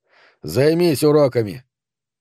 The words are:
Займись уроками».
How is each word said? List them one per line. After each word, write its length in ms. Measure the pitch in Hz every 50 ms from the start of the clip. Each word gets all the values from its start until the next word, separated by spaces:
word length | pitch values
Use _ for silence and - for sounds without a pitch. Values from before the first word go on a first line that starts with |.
| _ _ _ _ _ _ _ _ -
Займись 640 | 73 80 120 139 151 165 170 175 170 147 - 156
уроками». 600 | 147 147 151 143 131 - 123 110 104 82 67 - _ _ _ _ _ _ _ _ _ _ _